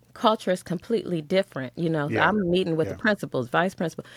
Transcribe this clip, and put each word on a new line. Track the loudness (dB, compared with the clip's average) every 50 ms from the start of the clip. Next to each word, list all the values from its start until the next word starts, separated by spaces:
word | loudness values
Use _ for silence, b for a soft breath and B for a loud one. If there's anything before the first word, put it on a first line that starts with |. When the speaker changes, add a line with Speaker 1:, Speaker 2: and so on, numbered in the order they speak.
| _ _ -8
Speaker 1:
culture | 0 2 2 2 2 0 -2
is | -2 -2 -2
completely | -6 -6 -6 -4 -2 -2 -2 -2 -2 -4 -4
different, | -2 0 0 0 0 0 -4 -8 -8 -8 -6
you | -4 -2 0
know. | 0 0 0 0
So | 2
Speaker 2:
Yeah. | 2 4 4
Speaker 1:
I'm | 4 2 2 2
meeting | 2 2 2 2 0
with | 0 0 -2
the | -2
Speaker 2:
Yeah. | -2
Speaker 1:
principals, | 0 0 0 0 -2 -4 -2 -4 -2 0
vice | 0 0 0 0 0
principal, | -2 -4 -4 -4 -8 -14 B B